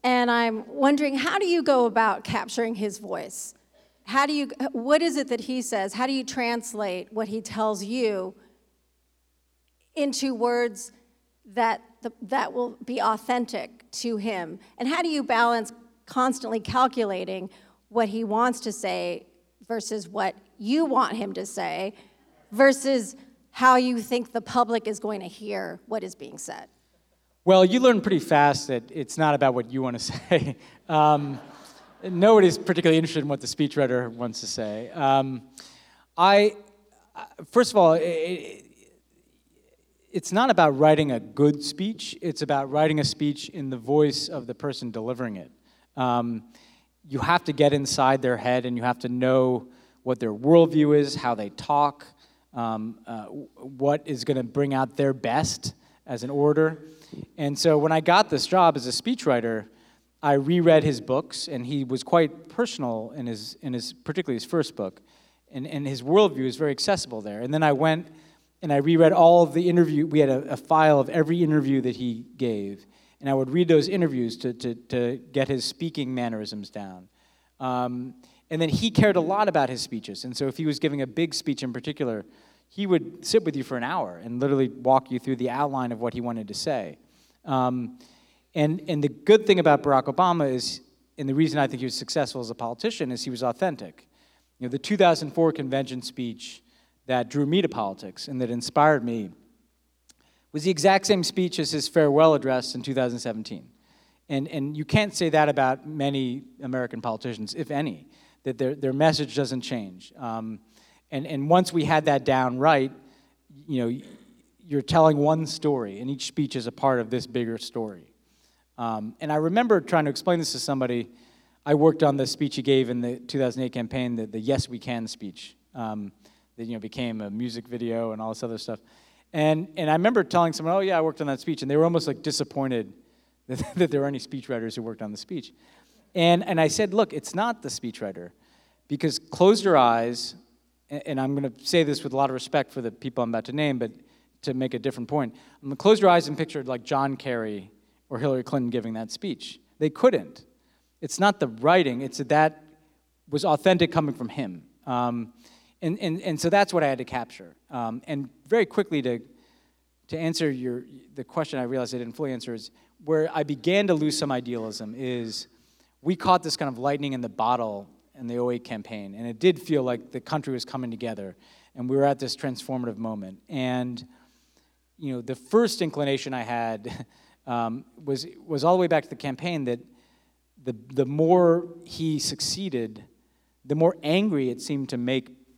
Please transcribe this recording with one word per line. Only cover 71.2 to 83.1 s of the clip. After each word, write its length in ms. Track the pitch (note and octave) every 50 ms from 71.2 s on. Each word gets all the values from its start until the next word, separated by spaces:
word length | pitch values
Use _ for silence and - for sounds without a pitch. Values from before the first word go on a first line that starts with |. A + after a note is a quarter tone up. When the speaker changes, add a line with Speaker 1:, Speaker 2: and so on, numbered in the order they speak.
| D#3 D3+ E3+ F3
Speaker 2:
interview 380 | E3+ D3+ D3+ D3+ C3+ C3+ C#3 C3+
that 140 | A#2+ B2+ A#2
he 300 | B2+ B2+ A#2+ A2+ A2+ A#2+ - -
gave, 500 | - B2+ A#2+ A2 G2+ G2 G2 G2+ F#2 - _ _ _ _ _ _ _
and 80 | C#3 C#3
I 40 | C3+
would 160 | C3+ C3 B2+
read 200 | C#3 F3 F3+ E3
those 180 | E3 D3+ D#3 F3+
interviews 480 | F#3+ F#3+ F3 D3+ C3+ B2+ A#2+ A2+ A#2 -
to, 160 | - B2+ A#2
to, 220 | A#2 - B2 A#2
to 460 | A#2 - - C3 B2 A#2+ A#2+ C3 B2 - -
get 160 | - C#3 C3+ C3+
his 160 | C#3 B2 -
speaking 500 | - - - E3 E3 - D3+ C#3 B2+ C3
mannerisms 560 | B2 A#2+ A#2 A2+ G#2+ G#2+ G2 G#2+ G#2 G2 -
down. 380 | - G#2+ G2+ F#2+ F#2 F2+ F#2 - _ _ _ _ _ _ _ _ _ -
Um, 540 | C3+ B2+ B2+ B2 B2 B2 B2 B2 B2 C3 - _ _ _ _ _ _ -
and 120 | D#3+ D#3+
then 80 | E3 D#3
he 220 | D3 - A3+ A3+
cared 240 | - - G#3+ G#3 F#3+
a 60 | F3+
lot 260 | D#3+ E3 F#3+ G#3 G#3+ G3+
about 220 | E3+ D#3 C#3 B2
his 100 | B2+ A#2
speeches, 440 | - - B2+ A2 - - G2 - -
and 100 | B2+ A#2+
so 120 | - C#3+ C3+
if 100 | B2+ -
he 80 | D#3+
was 140 | D3+ C#3+ D3
giving 220 | - D#3 C#3+ C#3+
a 60 | C3+ C3
big 260 | G#2 D#3+ E3+ D#3+ E3
speech 300 | - - D3+ C3+ - C3+
in 80 | B2+
particular, 540 | A#2 B2 - D#3 C#3+ - C#3+ A#2+ A2+ G#2 F#2+ - _ _ _ _ _ _ _ _
he 180 | _ G3 G3+
would 400 | F#3+ F3+ D#3 - -